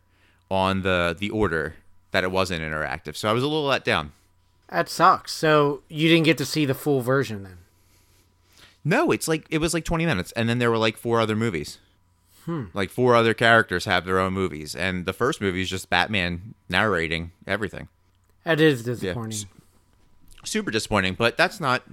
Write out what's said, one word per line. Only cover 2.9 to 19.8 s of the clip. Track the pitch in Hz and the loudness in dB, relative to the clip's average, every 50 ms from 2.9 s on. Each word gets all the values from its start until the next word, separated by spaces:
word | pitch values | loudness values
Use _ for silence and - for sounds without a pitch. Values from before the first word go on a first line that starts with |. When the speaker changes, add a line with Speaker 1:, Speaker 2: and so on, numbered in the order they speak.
| 64 87 - 76 - | -8 -10 -10 -12 -10
Speaker 1:
so | - - 107 | -4 -2 0
I | 110 | 0
was | 123 | 0
a | 131 | -2
little | 151 151 156 147 | -2 -4 -2 -2
let | 139 127 101 - | -2 -2 -2 0
down. | 127 110 85 76 76 - _ _ _ _ _ _ _ _ _ _ - | 0 0 0 -2 -6 -12 _ _ _ _ _ _ _ _ _ _ -6
Speaker 2:
That | - 170 165 - | -4 -4 -4 -2
sucks. | - - 160 185 170 - - - | 0 4 6 6 6 4 0 -10
So | - - 165 156 151 151 147 143 147 - _ - | -6 0 2 4 4 4 4 2 0 -4 _ -10
you | 160 151 156 160 | -4 0 4 4
didn't | 165 165 156 | 4 6 6
get | 151 156 - | 4 2 2
to | 143 | 0
see | - - 160 151 | -4 0 0 0
the | 131 131 | 0 0
full | - - 151 143 131 | -2 0 0 0 0
version | 117 123 135 139 131 113 110 101 95 | 2 0 0 0 0 -2 -6 -12 -12
then? | 95 92 87 - _ _ _ _ _ _ _ _ _ _ _ _ _ _ _ _ _ _ _ - - _ _ - | -16 -18 -20 -20 _ _ _ _ _ _ _ _ _ _ _ _ _ _ _ _ _ _ _ -20 -20 _ _ -2
Speaker 1:
No, | 147 196 277 339 302 | 0 2 2 4 2
it's | 127 107 - | 2 0 0
like, | 160 160 160 - - | -2 -2 -2 -2 -2
it | 156 | -2
was, | 156 156 165 165 | 0 0 0 -2
like, | 170 156 | -2 -2
twenty | - 170 160 165 | -2 -2 0 0
minutes, | 170 127 90 87 - - | 0 0 -2 -2 -4 -4
and | 113 113 | -2 0
then | 117 117 123 | 0 0 2
there | 120 117 | 2 2
were, | 117 | 2
like, | 113 110 113 110 | 4 2 0 0
four | - - 120 117 117 | -2 -2 0 2 2
other | 110 107 107 | 2 2 2
movies. | 107 113 117 90 76 71 - - - _ _ _ _ _ _ _ _ _ _ _ _ - | 0 0 -2 -2 -4 -6 -6 -12 -20 _ _ _ _ _ _ _ _ _ _ _ _ -10
Speaker 2:
Hmm. | 165 170 156 117 90 - | -8 -8 -8 -8 -8 -6
Speaker 1:
Like, | 101 98 90 | -6 -6 -4
four | - - 127 123 120 | -2 0 2 4 6
other | 117 117 113 107 | 6 6 4 2
characters | - 123 117 117 113 107 - 90 90 - | 4 4 6 6 6 4 2 -2 -4 -2
have | 107 92 90 85 | 0 0 0 0
their | 92 92 92 | 0 0 0
own | 92 95 95 | 0 0 0
movies, | 98 95 85 73 76 76 73 - | -2 -2 -2 -4 -8 -10 -10 -8
and | 62 87 95 92 90 85 | -4 -4 -4 -4 -4 -6
the | 92 92 | -6 -4
first | - 117 131 - - | -2 -2 -2 -2 -2
movie | 104 98 87 92 92 | -2 -2 -2 -2 -4
is | 90 | -4
just | 92 92 - - | -6 -8 -4 0
Batman | 90 87 87 - 107 98 90 87 87 87 95 110 - _ _ - | 0 0 2 2 0 -2 -2 -2 -4 -6 -10 -14 -18 _ _ -2
narrating | 90 92 107 110 95 85 82 78 82 82 85 85 - _ - | 0 0 2 2 0 0 -2 -2 -4 -6 -6 -10 -14 _ -8
everything. | - 98 104 107 85 - - - - _ _ _ _ _ _ _ _ _ _ - | -6 -6 -4 -6 -8 -10 -12 -16 -18 _ _ _ _ _ _ _ _ _ _ -2
Speaker 2:
That | 170 160 147 | 0 2 4
is | 160 156 139 117 | 6 4 4 2
Speaker 1:
Yeah. | 110 120 123 | -2 -6 -6
Speaker 2:
disappointing. | 107 - 92 87 123 113 110 | -4 -4 -6 -6 -6 -8 -8
Speaker 1:
S-, | 110 107 104 92 _ - _ _ _ _ | -8 -10 -10 -12 _ -20 _ _ _ _